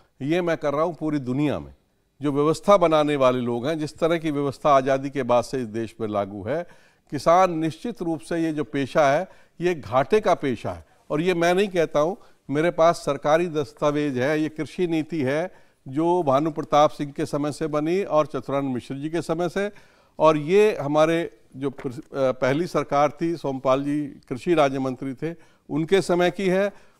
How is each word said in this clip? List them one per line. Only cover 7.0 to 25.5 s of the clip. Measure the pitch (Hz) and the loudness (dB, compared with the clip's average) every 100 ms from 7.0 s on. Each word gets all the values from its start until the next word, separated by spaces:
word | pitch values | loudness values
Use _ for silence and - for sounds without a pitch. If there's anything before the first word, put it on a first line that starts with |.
| _ | _
किसान | 147 165 175 185 165 | -4 4 4 4 2
निश्चित | 160 151 240 - | -4 -4 -10 -8
रूप | 170 156 | -6 -6
से | - 170 | -6 -4
ये | 165 | -4
जो | 151 | -4
पेशा | 147 143 131 170 143 | -4 -4 -2 2 4
है, | 147 185 - _ - | 2 -2 -12 _ -4
ये | 170 175 | -4 -4
घाटे | 107 127 139 180 | -2 0 2 2
का | 196 | 2
पेशा | 170 143 110 113 | 0 0 -4 -6
है। | 87 - _ - | -10 -14 _ -6
और | 151 | -2
ये | 180 | 0
मैं | 175 170 | 2 2
नहीं | 180 208 | 2 0
कहता | 180 156 147 | 0 0 0
हूँ, | 156 208 - _ - | 0 -2 -12 _ -6
मेरे | 143 170 | -2 0
पास | 170 165 165 | 4 4 2
सरकारी | - 139 151 160 175 | -2 -2 2 2 2
दस्तावेज | 151 143 - 151 147 147 127 | -4 -6 -2 -2 0 0 0
है, | 131 156 | 0 0
ये | 156 | -2
कृषि | - 151 - 180 | -6 -8 -4 -2
नीति | 160 151 170 | -2 -2 -2
है | 131 147 185 - _ _ - | -2 -2 -4 -10 _ _ -8
जो | 135 170 180 | -2 2 2
भानु | 151 131 160 | 4 2 2
प्रताप | 151 143 147 147 | -4 0 4 4
सिंह | - 147 | 2 -8
के | 139 156 | -6 -4
समय | 147 147 | -2 -4
से | 135 160 | -4 -4
बनी | 151 156 185 | -2 -2 -2
और | 202 151 147 | 0 0 0
चतुरानंद | 143 - 139 139 | -2 -4 -4 -2
मिश्र | 123 - 135 | -4 -6 -8
जी | 151 | -6
के | 165 | -6
समय | 151 165 175 | -4 -2 -2
से, | 196 202 208 - _ _ - | -2 -6 -8 -20 _ _ 2
और | 156 156 | 4 4
ये | 147 196 214 196 | 2 4 4 2
हमारे | 139 151 156 165 165 - _ 135 | 0 2 2 2 -2 -10 _ -8
जो | 139 | -8
प्र-, | 127 139 | -6 -10
अ, | 123 - | -10 -10
पहली | 143 131 127 131 143 170 | -2 -2 0 0 0 0
सरकार | 160 143 143 147 - | -2 0 2 2 0
थी, | 170 165 | -4 -4
सोमपाल | 143 131 135 135 | -6 -2 0 0
जी | 143 147 147 - - | 0 -4 -6 -10 -12
कृषि | 127 - | -6 0
राज्य | 165 143 135 | 2 2 2
मंत्री | 131 127 135 | -4 -6 -8
थे, | 127 156 170 - | -8 -10 -10 -18